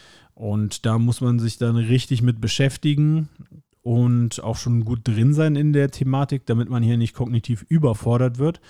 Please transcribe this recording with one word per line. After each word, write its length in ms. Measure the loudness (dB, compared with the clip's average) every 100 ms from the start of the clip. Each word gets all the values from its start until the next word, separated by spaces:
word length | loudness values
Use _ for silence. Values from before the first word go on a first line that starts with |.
| -20 -20 _
Und 520 | -12 -6 -2 -4 -4 -2
da 120 | 0
muss 240 | 0 0
man 180 | 0 0
sich 180 | -2 -2
dann 180 | 0 0
richtig 460 | 2 0 0 0
mit 200 | 0 0
beschäftigen 880 | -2 0 0 0 0 2 2 2 -2 -10 -20 -20 -20 _
und 600 | -2 2 4 2 0 -4
auch 140 | -8 -6
schon 260 | -2 0
gut 180 | 0 -4
drin 300 | -2 2 2
sein 220 | 4 2 2
in 180 | 2
der 180 | 2 0
Thematik, 540 | -2 -2 0 -2 -4 -2
damit 240 | -2 0
man 140 | 0
hier 140 | 2 2
nicht 160 | 0
kognitiv 520 | -4 -4 -2 -2 -6 0
überfordert 720 | 2 2 0 0 0 0 0
wird. 200 | -2 -4